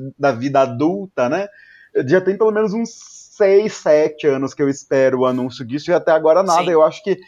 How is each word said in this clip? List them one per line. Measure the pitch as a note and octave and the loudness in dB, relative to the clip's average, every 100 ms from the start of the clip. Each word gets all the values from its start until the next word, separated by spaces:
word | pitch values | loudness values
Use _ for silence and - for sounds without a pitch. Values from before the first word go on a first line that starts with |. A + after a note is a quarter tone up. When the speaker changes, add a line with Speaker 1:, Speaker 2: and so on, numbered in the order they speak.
| C3+ - | -10 -4
Speaker 1:
da | C#3 | -2
vida | A#2 C3 C3+ | -2 -2 0
adulta, | C3+ A#2+ D3+ G3 F#3+ - B2 | 0 0 -2 -2 -8 -4 -2
né? | D#3+ G3+ - - - _ - C3 | -2 -6 -12 -20 -20 _ -4 0
Já | F3+ | 0
tem | F#3 G3 | 0 0
pelo | A3 | 0
menos | G#3 A3 | 0 -2
uns | G#3 A3+ | -2 -8
seis, | - - - - - G3+ G3 G#3+ | -10 -20 -20 -14 -2 4 4 2
sete | - F3+ D3+ D#3 D#3 D#3 | -4 2 2 2 -2 -2
anos | C3+ C3+ | 0 -2
que | - | -2
eu | C#3+ | -2
espero | C#3 - C#3 C3 B2+ | -2 -2 2 2 2
o | B2+ | 0
anúncio | B2+ B2+ B2 A#2+ | 0 -4 -8 -10
disso | C3+ D3 | -8 -2
e | |
até | F3 - | 0 2
agora | D#3+ D#3 D#3+ | 2 4 2
nada. | F#3+ E3+ | 4 2
Speaker 2:
Sim. | F3+ | 2
Speaker 1:
Eu | E3 | 2
acho | D#3 D#3 | 0 -4
que | - F3+ | -6 -6